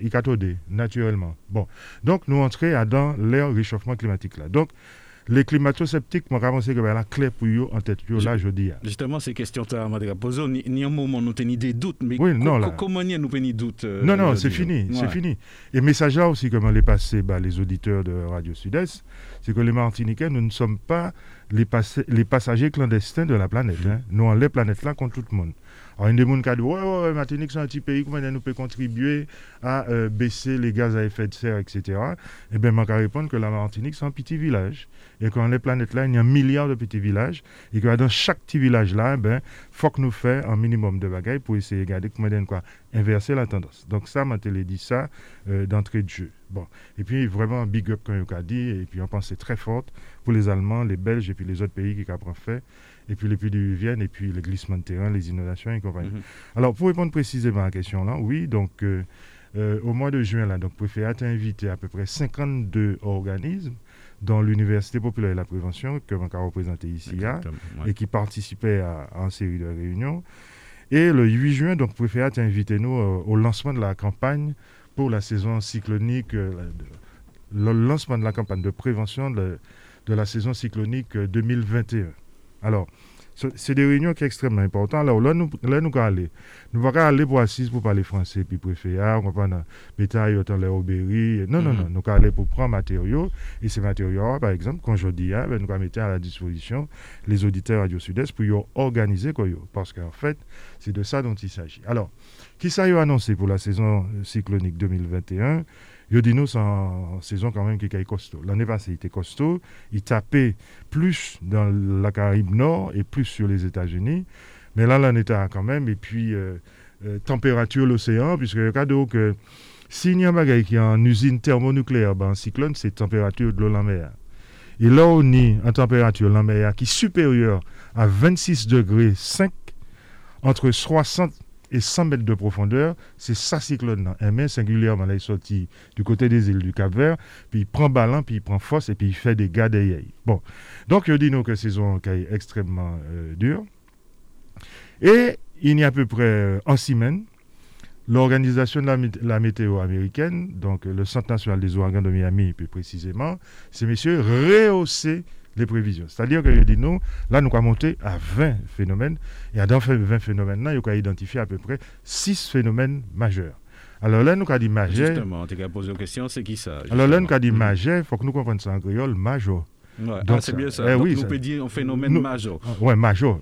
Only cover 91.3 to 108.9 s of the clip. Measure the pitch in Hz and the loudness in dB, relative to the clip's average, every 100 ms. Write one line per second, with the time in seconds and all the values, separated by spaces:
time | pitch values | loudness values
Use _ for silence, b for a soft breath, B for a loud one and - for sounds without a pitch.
91.3 | 110 95 165 160 110 85 92 110 101 104 | 0 0 0 2 0 -2 -2 2 6 6
92.3 | - 98 - 127 101 - 90 92 143 185 | 4 0 0 0 0 -2 -2 0 -2 -2
93.3 | B B B 110 104 101 98 92 95 110 | B B B -6 -2 -2 -2 -2 -2 -2
94.3 | 139 110 90 95 165 - 104 92 87 92 | -2 -2 -2 -4 -6 -2 0 0 -2 -2
95.3 | 104 - 110 98 95 90 113 107 92 87 | -2 -2 -4 -4 -4 -4 -4 -4 -4 -6
96.3 | - 87 82 - 123 147 B B B 104 | -8 -8 -8 -6 -8 -8 B B B -2
97.3 | 101 104 95 98 110 95 87 - 95 - | 0 2 0 0 0 0 -4 -6 -4 -4
98.3 | - 104 104 - - 131 117 104 95 135 | -2 0 0 -2 -4 -2 0 0 0 -2
99.3 | 147 95 85 87 101 90 90 85 - 147 | -2 -4 -4 -8 -8 -8 -10 -12 -6 -6
100.3 | 151 - B B B 107 101 101 139 123 | -6 -12 B B B -8 -6 -4 -4 -4
101.3 | 101 92 - 80 - 107 120 95 - B | -6 -8 -12 -14 -12 -4 -4 -4 -12 B
102.3 | B B - 175 196 185 170 151 131 107 | B B -6 -2 2 4 6 6 4 2
103.3 | 98 98 95 104 98 107 104 95 104 98 | 0 0 0 0 0 2 2 0 -6 -6
104.3 | 110 98 101 92 82 95 90 87 90 - | -6 -2 -2 -2 -2 -2 -2 -2 -6 -4
105.3 | 92 123 160 156 B B B - 113 117 | -2 0 0 -4 B B B 2 4 6
106.3 | 123 143 117 104 101 95 92 87 92 - | 4 2 2 2 2 -2 -4 -6 -10 -6
107.3 | 98 117 104 101 107 104 98 92 98 - | -4 -2 -2 -2 -2 -2 -4 -4 -6 -8
108.3 | 73 87 104 113 110 - | -10 -4 -2 0 -2 -4